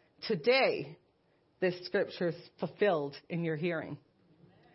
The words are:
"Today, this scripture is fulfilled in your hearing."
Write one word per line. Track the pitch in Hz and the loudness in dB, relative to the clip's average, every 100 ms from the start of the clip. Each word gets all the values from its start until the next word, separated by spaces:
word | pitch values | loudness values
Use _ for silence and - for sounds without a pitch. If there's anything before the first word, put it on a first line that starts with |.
| _ _ - | _ _ -4
"Today, | 196 226 262 208 - 143 160 _ _ _ _ _ _ | 0 2 4 4 2 -4 -12 _ _ _ _ _ _
this | 185 180 - | 0 0 -2
scripture | 202 - - 175 | -2 -2 -2 -2
is | 165 - - | -4 -10 -10
fulfilled | 175 - 208 165 143 - - | -8 2 4 4 0 -8 -8
in | 175 | -4
your | 170 156 | -2 -2
hearing." | 175 165 95 147 _ _ _ _ - _ - | -2 -4 -6 -10 _ _ _ _ -20 _ -20